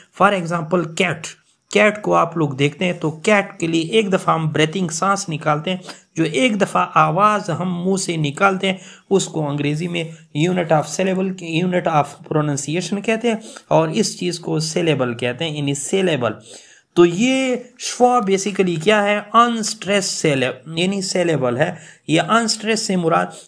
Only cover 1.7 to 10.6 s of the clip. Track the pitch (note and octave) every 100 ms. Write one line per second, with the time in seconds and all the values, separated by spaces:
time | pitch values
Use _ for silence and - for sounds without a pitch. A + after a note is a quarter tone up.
1.7 | G3+ G#3 G#3 F3+ E3+ E3 D#3+ D3 B2+ C#3+
2.7 | D3 F3+ E3+ D#3 D#3 - G#3 G3 - E3
3.7 | E3 E3 A3 G3+ F#3 - D#3+ D#3 C#3 D#3+
4.7 | G3 F3 D#3+ F#3+ G3 - D3+ D#3 D3+ D#3
5.7 | F#3 - - _ - D#3+ A#3+ B3+ G#3 G3
6.7 | F#3 F3+ D#3+ D#3 E3 G#3 G#3 G3 D#3+ F#3
7.7 | F3 F3+ F#3+ F3+ E3 D3 C#3+ G3 F#3+ F#3+
8.7 | F#3 - - - F#3+ - D#3+ D3 D3 D3
9.7 | D3+ F3 E3+ D#3+ - _ D3 F3 F3+